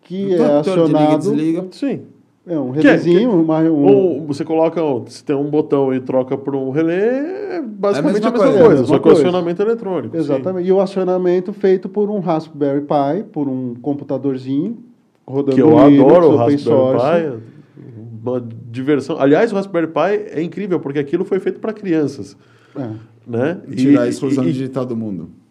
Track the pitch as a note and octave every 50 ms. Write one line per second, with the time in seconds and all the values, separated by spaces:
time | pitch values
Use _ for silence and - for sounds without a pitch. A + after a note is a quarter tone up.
0 | _ _ E3+ F#3+ G3 G3 F#3 E3+ D3+ D3+ D3 D3 D3+ G3 F#3+ F3+ E3 D#3 D#3 D3+
1 | D3+ D3+ D#3 D#3 D3+ C3+ C#3+ D3 D#3 D#3+ E3 F3 F#3 F#3 - - - C#4 G#3+ C3
2 | A2+ - - _ _ _ _ _ _ - F3 D3+ C3+ B2 B2+ D3 D#3 C#4+ A3+ C#3+
3 | B2 E3 E3+ F#3 A3+ B3+ A3 E3 E3 D#3+ D#3+ D#3 D#3+ E3 D#3+ D3 C#3+ C#3 C3+ C3+
4 | F#3+ F3+ D#3 C3+ D#3+ D3 C#3 - E3 - D#3+ D#3+ D#3+ E3+ E3 F3+ E3 D3+ C3+ A#2
5 | A2+ - - - _ - D3 C3+ D3 D3 D3 D3+ D#3 D3+ D3 C#3+ C#3 C3 C3 C3
6 | B2+ B2+ B2+ C3 B2+ B2+ C#3 C#3 C#3 C#3+ C#3 C#3 C3 C3 C3 D3+ E3 E3 E3+ F#3
7 | G3+ A3+ B3+ C4+ C#4+ E4 F#4+ G4+ G#4 F#4+ F#4 F4+ D4 A3+ G#3 G3+ F#3+ G3+ G3+ C#3
8 | D3+ D4 G3 G#3+ G#3+ A3+ A#3+ A#3+ G3 F3 - G3+ E3+ D#3 D#3+ C3+ B2 A#2 D3+ -
9 | - - G3+ E3+ C#3+ - - F3+ F3+ E3+ F3 F3 G3+ A3 A#3 A#3 A3+ G3 F#3 D#3+
10 | B2+ - - E3 D#3 C#3 C#3+ C3+ B2+ F#3 F#3 F3+ F3 F#3 F#3 F#3+ G3 F#3+ F#3+ G3
11 | F#3+ F3+ F3+ F#3 F#3 F3+ F3 F#3 F3+ G#3+ G3+ - - G3 F#3 F#3 - G3+ F#3+ G#3
12 | G#3 G3+ G#3+ G#3 E3+ F3+ E3 D#3 D#3 D#3 - C#3+ C#3+ C#3 C#3 C#3+ C#3+ C#3+ D#3+ D3
13 | C#3 C#3 D3+ F#3+ A3 - - D#3 C#3+ C#3 C3 C3 C3 B2 A#2+ A#2+ A#2+ D3 C#3+ C#3+
14 | C#3 C3+ C#3+ C3 B2 C#3+ C3+ B2+ B2 B2+ C3+ C#3 D#3+ G#3 A#3+ A3 - - _ _
15 | _ _ _ _ _ - B2+ C3+ C#3+ C#3 C3 B2+ C3 D#3 D#3 D3+ D3 D3 C#3+ C#3
16 | C3 C#3+ D#3+ F3+ F3 D3+ A2+ A2+ A#2+ A#2+ C#3+ C#3 - A#2+ A2+ C3 C3 C3 C3 A#2
17 | A#2+ C#3+ E3 E3+ E3 D3+ B2+ A2+ A2 A2+ - - - _ _ C#3 C3+ B2 A#2 A2
18 | A2 A#2 A2+ A2 A2 B2 B2 B2+ A#2+ A#2 A2+ A2+ A2 A#2+ A2+ B2 C3 C#3 D3+ C#3
19 | - - E3 - C3+ C#3 D3 E3 G#3+ A#3 G#3 G3 - G3 - F3 D#3+ D#3+ - D3
20 | D#3 F#3 G#3 G#3 G#3 - - C#3 D#3+ F3 E3+ - G3 G3+ F3+ D#3 - C#3+ C#3 D3
21 | C#3 C#3+ - F3 F#3+ F#3 G3+ F#3 F#3 G3 F#3 - - A3+ G#3+ G#3+ - F#3+ E3 D#3+
22 | D#3 C3+ A2 - G2+ F#2+ - _ _ _ _ _ _ _ _ D#3 C3 A2+ A2 A2
23 | - - _ _ _ - A#2 A2+ B2+ D3+ F3 - - - - - B2+ C#3 C#3+ C#3
24 | A#2+ A#2+ A#2+ - - C3+ C3 C3 C3 C3 - C3 C3+ B2+ C3 C3+ B2+ B2+ A#2+ A2+
25 | A2+ A2 G2 E2+ D#2 D2+ E2 _ _ _